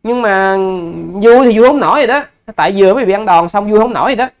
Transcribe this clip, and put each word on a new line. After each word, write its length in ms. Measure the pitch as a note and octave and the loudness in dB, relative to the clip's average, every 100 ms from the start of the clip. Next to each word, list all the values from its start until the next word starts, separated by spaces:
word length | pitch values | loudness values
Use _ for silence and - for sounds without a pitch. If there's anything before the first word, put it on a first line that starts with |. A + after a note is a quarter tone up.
Nhưng 180 | A3 B3 | -4 -4
mà 360 | A3+ F#3+ F#3+ F#3+ F#3+ F#3 E3+ E3 E3 | 0 0 0 -2 -4 -6 -10 -12 -12
vui 320 | F#3+ A3+ B3 B3+ | 0 4 6 4
thì 120 | G#3+ | 4
vui 80 | B3+ | 2
không 120 | C#4+ | 2
nổi 200 | E3 C4 | 0 0
rồi 80 | A#3 | 0
đó, 160 | C#4 - _ - - | -2 -6 _ -12 -4
tại 180 | D#3+ G3 | -4 2
vừa 160 | F#3+ | 2
mới 120 | G3 F#3 | 2 -2
bị 80 | |
ăn 120 | G3+ G#3+ | -2 0
đòn 240 | E3+ E3+ | 0 0
xong 200 | G3+ G#3 | -4 0
vui 100 | G#3+ | 0
không 140 | A#3+ | 0
nổi 160 | G3+ G#3 | -2 -4
rồi 60 | A3+ | -2
đó. 120 | B3+ _ | -6 _